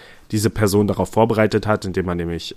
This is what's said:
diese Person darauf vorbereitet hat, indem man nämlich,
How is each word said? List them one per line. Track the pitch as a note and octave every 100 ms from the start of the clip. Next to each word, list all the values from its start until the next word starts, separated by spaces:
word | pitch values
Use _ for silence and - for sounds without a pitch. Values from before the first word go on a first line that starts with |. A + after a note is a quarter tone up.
| - - -
diese | G#2+ G#2+
Person | - G#2+ G2+ G#2
darauf | F#2+ F#2
vorbereitet | - A#2 A2 G#2+ G#2+ G#2
hat, | G#2+ G2
indem | F2+ F2+
man | F2
nämlich, | E2+ E2+ -